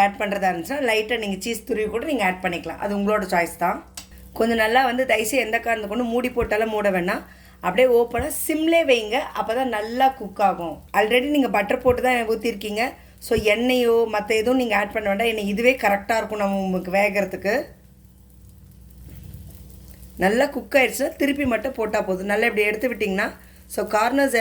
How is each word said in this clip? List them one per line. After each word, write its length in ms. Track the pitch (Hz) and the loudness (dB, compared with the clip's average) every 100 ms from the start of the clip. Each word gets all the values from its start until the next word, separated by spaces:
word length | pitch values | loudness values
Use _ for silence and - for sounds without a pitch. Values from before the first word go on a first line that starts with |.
ஆட் 180 | 196 196 | 4 2
பண்றதா 260 | 208 196 185 | -4 0 0
இருந்துச்சுன்னா, 340 | 170 160 285 247 | -2 -4 -2 0
லைட்டா 280 | 220 214 240 | 0 0 -4
நீங்க 140 | 202 190 233 | -4 -6 -6
சீஸ் 220 | 214 - | -8 -4
துருவி 180 | 214 214 | -4 -2
கூட 120 | 226 302 | -4 -2
நீங்க 140 | 269 190 | 0 0
ஆட் 120 | 180 185 | 0 -4
பண்ணிக்கலாம். 360 | 170 165 170 | -4 -8 -8
அது 80 | 202 202 | -4 -2
உங்களோட 260 | 202 214 190 | 0 0 0
சாய்ஸ் 280 | 175 165 - 175 | 0 0 -2 -2
தான். 120 | 262 - - - - - - | -2 -10 -20 -20 -20 -18 -2
கொஞ்சம் 220 | 226 226 | 0 2
நல்லா 180 | 220 247 262 | 4 4 4
வந்து 140 | 247 254 | 0 2
தயவுசெய்து 340 | 220 220 269 220 | 0 2 0 0
எந்த 120 | 226 233 | -2 0
காரணத்தை 240 | 220 202 | -2 -2
கொண்டு 200 | 226 240 | -4 -2
மூடி 160 | 233 247 240 | -2 -2 -2
போட்டாலும் 380 | 220 214 226 214 | 0 0 0 0
மூட 140 | 202 185 | 0 0
வேணாம். 280 | 175 240 - - - - 180 | 0 -4 -8 -20 -20 -6 -2
அப்படியே 220 | 190 254 233 | 4 6 6
ஓப்பனா 320 | 233 233 285 - - | 4 -2 -4 -4 -4
சிம்லே 360 | 311 320 330 285 | 0 2 4 4
வைங்க, 280 | 240 214 240 302 - | 2 2 -4 -4 -6
அப்பதான் 340 | 214 233 254 214 | -4 -2 -2 -2
நல்லா 300 | 220 240 269 - | -4 2 2 2
குக் 220 | 202 - 202 | -10 0 0
ஆகும். 280 | 175 170 147 - 196 | 2 -6 -10 -4 0
Already 300 | 214 247 285 294 | 2 2 2 2
நீங்க 140 | 240 208 | 2 0
பட்டர் 280 | 202 254 | 0 2
போட்டு 180 | 254 247 247 | 2 4 2
தான் 220 | 247 220 | 2 0
ஊத்திருக்கீங்க. 500 | 226 233 202 214 208 254 - - - - | -2 -2 -4 -6 -4 -4 -6 -20 -18 -2
So 80 | 233 208 | 0 2
எண்ணெயோ 400 | 208 247 254 240 226 226 | 2 2 2 4 4 2
மத்த 160 | 208 202 220 | -2 0 0
எதுவும் 200 | 220 262 | 2 2
நீங்க 140 | 240 202 | 2 0
ஆட் 140 | 208 226 | 0 -2
பண்ண 120 | 208 | -2
வேண்டாம். 180 | 196 233 | 0 0
ஏன்னா 120 | 220 202 | 0 -2
இதுவே 220 | 202 240 269 | 2 2 2
கரெக்டா 320 | 208 196 - 226 | 0 0 0 -2
இருக்கும் 220 | - 208 | -2 -2
நம்ம 160 | 196 196 190 | -2 0 -2
உங்களுக்கு 280 | 185 180 190 | -2 -2 0
வேகறதுக்கு. 540 | 208 196 190 190 202 247 - - - - - - - - - - - - - - - - - - - - - - - - - - | 2 0 -2 -4 -2 -2 -4 -16 -20 -20 -20 -20 -20 -20 -20 -20 -20 -20 -20 -20 -20 -18 -18 -18 -18 -20 -20 -20 -20 -20 -18 -2
நல்லா 220 | 185 226 285 269 | 0 2 0 -2
குக் 200 | - 277 | 0 2
ஆயிடுச்சுன்னா 360 | 240 - 294 - | 2 0 -4 0
திருப்பி 240 | 277 277 269 | 0 2 0
மட்டும் 240 | 220 262 262 | 0 -2 -4
போட்டா 220 | 214 214 196 | -2 -2 -2
போதும். 220 | 185 202 | -4 -2
நல்லா 160 | 208 233 | 0 2
இப்படி 180 | 208 208 | 2 0
எடுத்து 220 | 214 254 | 0 -4
விட்டீங்கன்னா, 360 | 214 208 190 220 - - - - - | -2 -2 -2 -4 -6 -20 -20 -8 -6
so 60 | 202 214 | -2 0
கார்னர்ஸ் 420 | 233 277 269 233 | 2 2 2 2